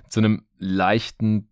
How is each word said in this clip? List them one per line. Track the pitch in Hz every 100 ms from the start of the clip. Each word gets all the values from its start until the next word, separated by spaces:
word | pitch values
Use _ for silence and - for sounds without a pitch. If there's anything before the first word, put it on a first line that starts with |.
| -
zu | 110
einem | 110 107 - -
leichten | 95 95 92 113 - - 110 107 -